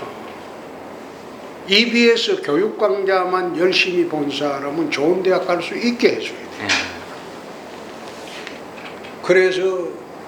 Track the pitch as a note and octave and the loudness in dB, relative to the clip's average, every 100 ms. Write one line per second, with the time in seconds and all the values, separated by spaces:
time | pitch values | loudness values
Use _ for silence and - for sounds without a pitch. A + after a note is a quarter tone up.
0 | - - - - - - - - - - | -12 -12 -14 -14 -14 -14 -14 -14 -14 -14
1 | - - - - - - - G3+ A#3 A#3 | -14 -16 -16 -16 -14 -12 2 4 4 6
2 | A#3 A3+ G#3+ F#3+ - D3 G#3+ - G#3 G3 | 6 6 4 0 2 2 2 2 2 2
3 | F#3+ F#3+ F3+ F#3 F3+ D3+ F#3 - G3 F3 | 2 2 4 0 0 2 2 4 2 2
4 | D#3+ D#3 C#3+ C3+ D3 C#3 C#3+ D#3 D3+ C3+ | 2 2 -2 0 0 0 -2 -2 -2 2
5 | D3+ F#3 F#3 F3+ - F3 E3+ G3 A#3 A#3+ | 2 4 4 2 2 0 0 0 0 4
6 | G3+ - - - - - G2+ G2 - - | 4 4 -4 -8 -12 -8 0 0 0 -8
7 | - - - - - - - - - - | -12 -12 -14 -14 -14 -14 -14 -14 -14 -14
8 | - - - - - - - - - - | -14 -14 -14 -12 -12 -14 -14 -14 -14 -14
9 | - - - F#3 F#3 F3 F#3+ F#3 D#3+ - | -14 -10 4 6 6 4 0 0 -4 -8
10 | - - | -14 -14